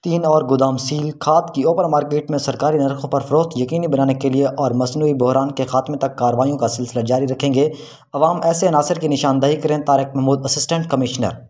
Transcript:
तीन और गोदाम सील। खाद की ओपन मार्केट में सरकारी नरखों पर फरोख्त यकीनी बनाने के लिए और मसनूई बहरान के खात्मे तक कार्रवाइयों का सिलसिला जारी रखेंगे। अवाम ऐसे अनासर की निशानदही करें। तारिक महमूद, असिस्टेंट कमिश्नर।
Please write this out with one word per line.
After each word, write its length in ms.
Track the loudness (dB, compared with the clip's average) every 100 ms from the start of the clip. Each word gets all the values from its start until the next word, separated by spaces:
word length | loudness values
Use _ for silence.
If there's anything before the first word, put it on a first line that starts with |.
तीन 220 | 0 0 4
और 200 | 2 4
गोदाम 320 | 2 2 0
सील। 320 | -4 -4 -4 -4
खाद 300 | 2 2 2 -2
की 80 | 0
ओपन 240 | 2 2
मार्केट 400 | 0 0 -4 -2
में 60 | -4
सरकारी 380 | -4 -2 0 2
नरखों 300 | 0 -2 -2
पर 120 | -2
फरोख्त 340 | 2 2 2 -2
यकीनी 300 | -2 -2 0
बनाने 260 | 2 2 0
के 140 | 0
लिए 160 | 2 0 0
और 160 | -2 0
मसनूई 380 | -2 0 0 2
बहरान 360 | 2 2 0
के 140 | -4 -2
खात्मे 320 | -2 -2 -4
तक 180 | -4 0
कार्रवाइयों 420 | 0 2 0 0
का 100 | -2
सिलसिला 340 | -4 -6 -4
जारी 220 | -2 0 -2
रखेंगे। 440 | -2 0 2 0 -2 -18 -20 _ 0
अवाम 260 | 0 2 0
ऐसे 220 | 2 2
अनासर 320 | 2 2 -2
की 80 | 0
निशानदही 460 | 0 2 2 2 0
करें। 220 | 0 -2
तारिक 280 | 2 2 2 0
महमूद, 300 | 0 0 -2
असिस्टेंट 460 | -4 -2 -2 0
कमिश्नर। 500 | 0 0 -2 -4 -4 -16